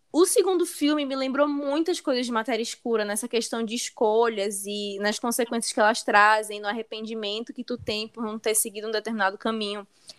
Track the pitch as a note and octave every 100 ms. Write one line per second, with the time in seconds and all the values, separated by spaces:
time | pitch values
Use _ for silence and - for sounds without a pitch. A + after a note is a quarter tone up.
0 | _ C#4+ F#4+ A#4+ F4+ F4+ E4+ - D4 D4+
1 | C#4 C4+ C4 C#4 D4 C#4+ C#4+ D4 E4 F4
2 | - B3 B3 A3+ A3 A3+ A#3 - B3 A3
3 | G#3 G#3 A#3+ A3+ A3 A#3 A3+ A#3+ - -
4 | A3 A3 A#3 A3 G3+ G3 G3 G#3 G3+ G3
5 | G#3 G#3+ A#3+ A#3 A#3 A#3 - - G#3+ A#3+
6 | - G#3 G#3 G#3+ G#3 G#3 G#3 A3+ A3 A3
7 | A3 A3+ G#3 G#3+ A#3 B3+ A#3+ B3 - G#3+
8 | A3 - A3 A3 A3 G#3+ A3+ G3+ G#3+ G#3+
9 | G#3+ A3+ G3 G3+ A3 A3 G#3 G#3 G3 _
10 | -